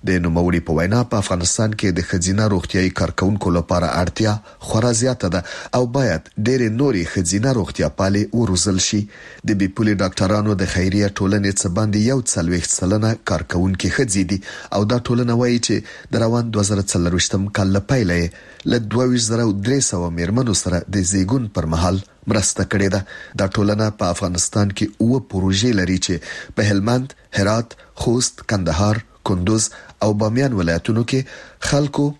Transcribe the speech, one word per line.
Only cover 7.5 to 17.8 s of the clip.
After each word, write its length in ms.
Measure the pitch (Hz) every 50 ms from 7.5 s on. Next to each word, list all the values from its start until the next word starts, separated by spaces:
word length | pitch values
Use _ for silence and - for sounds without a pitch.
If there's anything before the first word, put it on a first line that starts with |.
| 131 120
روغتیا 320 | 90 - - - 87 78 - -
پالې 260 | 98 95 98 101 107 - - 117
وروزل 380 | 117 98 92 87 - 104 95 92 92
شي. 140 | - - 104 101 104 - - - - - - - -
د 20 | 110 98
بې 80 | 98 92 -
پولې 240 | - 113 107 104 92 101
ډاکټرانو 520 | 92 - - 101 95 107 104 107 107 104 95
د 100 | 98 92 -
خیریه 340 | 98 90 95 92 104 104 98 101 -
ټولنې 340 | 101 95 101 104 98 98 95 -
څه 80 | - 98 87 104
باندې 200 | 107 107 101 104 107 117
یو 80 | 135 135 117 - -
څلوېښت 380 | - 82 85 90 87 82 - - -
سلنه 340 | - 90 104 107 107 110 113 - - -
کارکوونکي 580 | 101 80 82 - - 90 87 95 95 90 - 95 80 -
ښځې 260 | 139 113 92 98 95 85
دي 100 | 101 92 - - - - - - - 101
او 40 | 104 104 123
دا 80 | 120 117 -
ټولنه 260 | 123 120 123 120 117 117
وایي 180 | 123 123 120 120 117 -
چې 80 | 110 101 - - - - - - -
د 100 | 110 113
روان 280 | 113 117 120 117 117 107
دوه 100 | 104 101 98
زره 180 | 107 98 98 101 -
څلرویشتم 560 | 98 85 87 87 87 - - - 98 98 101 - 107
کال 160 | 101 95 95
له 40 | 101